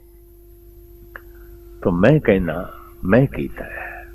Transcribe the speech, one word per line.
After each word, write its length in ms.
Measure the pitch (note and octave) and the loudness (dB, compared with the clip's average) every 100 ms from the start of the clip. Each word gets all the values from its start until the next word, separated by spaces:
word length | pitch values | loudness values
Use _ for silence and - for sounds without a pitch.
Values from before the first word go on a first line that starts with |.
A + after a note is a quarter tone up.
| - - - - - - - - - - - - - - - - - - | -20 -20 -20 -20 -20 -20 -20 -20 -20 -20 -20 -20 -20 -20 -20 -20 -20 -6
ਤਾਂ 80 | G2+ | -4
ਮੈਂ 280 | F2 A2 D3+ | 4 4 6
ਕਹਿੰਦਾ, 520 | - F#2+ E2 E2 - - - - | 4 2 0 -4 -8 -14 -20 -8
"ਮੈਂ 220 | F#2 A#2 C#3 | 2 2 2
ਕੀਤਾ 380 | - C#2 - | -2 -8 -10
ਹੈ, 480 | - - - - - | -14 -12 -14 -16 -18